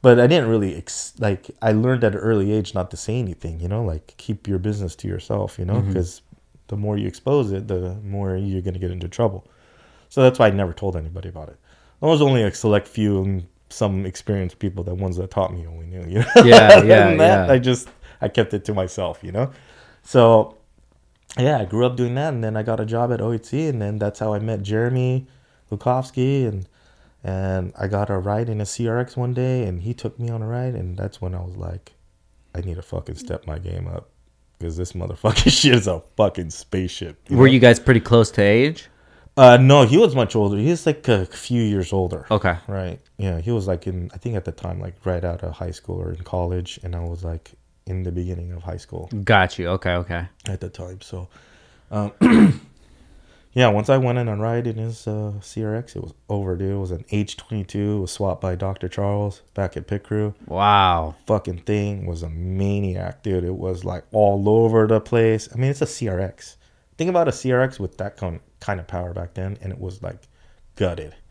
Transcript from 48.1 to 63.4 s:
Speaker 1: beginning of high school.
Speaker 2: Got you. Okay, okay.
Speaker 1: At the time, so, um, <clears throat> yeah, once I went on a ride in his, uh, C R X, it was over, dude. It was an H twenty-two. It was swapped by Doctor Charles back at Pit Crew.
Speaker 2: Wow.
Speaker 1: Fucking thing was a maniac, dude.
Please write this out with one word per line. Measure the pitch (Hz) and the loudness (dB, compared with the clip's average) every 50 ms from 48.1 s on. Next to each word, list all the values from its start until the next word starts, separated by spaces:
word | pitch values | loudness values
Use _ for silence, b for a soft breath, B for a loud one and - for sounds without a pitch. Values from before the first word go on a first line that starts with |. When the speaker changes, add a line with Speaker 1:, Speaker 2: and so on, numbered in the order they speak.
Speaker 1:
beginning | 87 90 90 90 92 85 85 87 | -6 -6 -6 -6 -8 -8 -10 -12
of | 90 87 | -12 -12
high | 87 85 85 87 | -12 -12 -12 -12
school. | - _ - 87 87 87 113 104 98 | -12 _ -14 -14 -12 -10 -8 -8 0
Speaker 2:
Got | 95 113 98 92 90 - - | 2 2 2 2 0 -2 -6
you. | 90 85 | -6 -4
Okay, | 92 92 - 92 90 | -4 -4 -2 -4 -4
okay. | 87 87 87 87 85 87 92 _ _ _ - | -4 -4 -6 -6 -8 -8 -10 _ _ _ -10
Speaker 1:
At | 95 92 | -10 -10
the | - 90 | -10 -14
time, | - - 90 90 92 95 | -14 -14 -16 -16 -16 -18
so, | - - - 92 90 - b b b b b b b b b b b b | -18 -16 -14 -14 -14 -16 b b b b b b b b b b b b
um, | - 107 104 104 - _ | -6 -6 -6 -6 -2 _
<clears throat> | - 247 233 226 214 185 - - - _ _ _ _ _ - _ - _ _ - _ _ _ _ _ _ _ | 4 6 6 8 6 6 4 0 -6 _ _ _ _ _ -20 _ -20 _ _ -20 _ _ _ _ _ _ _
yeah, | 123 127 117 | 4 4 4
once | 104 104 107 120 | 4 2 2 2
I | 135 135 | 2 2
went | 131 123 120 123 | 2 0 0 -2
on | 120 117 | -2 -4
a | 107 | -4
ride | 104 107 113 117 120 120 120 | -4 -4 -2 -2 -2 -4 -4
in | 110 | -6
his, | 110 110 113 117 - - 110 | -6 -8 -8 -10 -10 -8 -8
uh, | 107 107 107 104 104 104 | -6 -6 -6 -8 -8 -10
C | 98 - - 107 110 | -14 -12 -10 -8 -6
R | 107 107 | -4 -4
X, | 113 120 - - | -6 -8 -10 -12
it | 95 90 | -14 -14
was | 85 - _ _ _ | -14 -16 _ _ _
over, | 104 101 98 95 90 87 | -6 -4 -4 -4 -4 -4
dude. | 98 95 | -4 -4
It | 98 101 | -4 -6
was | 98 90 | -6 -8
an | 90 85 - _ | -8 -10 -10 _
H | - 104 104 - - - | -4 -4 -4 -4 -6 -18
twenty-two. | - _ 113 107 98 - - 101 104 104 104 104 | -14 _ -8 -8 -8 -6 -6 -4 -2 -2 -2 -4
It | |
was | 95 90 | -4 -6
swapped | - - 101 95 90 - | -6 -4 -4 -4 -4 -4
by | - 95 90 | -4 -6 -6
Doctor | 87 98 95 98 - - 90 | -4 -6 -8 -8 -8 -10 -10
Charles | - - 101 101 101 104 104 101 95 - _ _ _ | -6 -4 -4 -2 -2 -2 -4 -4 -6 -10 _ _ _
back | - 98 90 - - | -6 -6 -6 -6 -10
at | - - | -10 -8
Pit | 101 101 - | -8 -8 -6
Crew. | - 107 107 107 107 104 _ - | -4 -4 -2 -2 -4 -6 _ -14
Speaker 2:
Wow. | - 76 90 101 104 104 101 98 92 87 85 80 78 78 _ _ | -10 -4 0 2 4 6 6 6 4 2 0 -2 -4 -8 _ _
Speaker 1:
Fucking | - 110 104 - - 90 87 | -2 -2 -2 -2 -6 -10 -10
thing | - - 104 104 101 104 101 98 95 | -4 -4 -2 -2 -2 -4 -6 -6 -8
was | 92 87 82 85 | -8 -8 -8 -10
a | 82 | -10
maniac, | 80 80 87 90 92 95 98 101 101 101 101 95 90 92 90 90 90 _ _ | -10 -8 -8 -6 -4 -2 -2 -2 -2 -2 -2 -4 -4 -6 -8 -10 -12 _ _
dude. | 107 95 92 | -4 -2 -2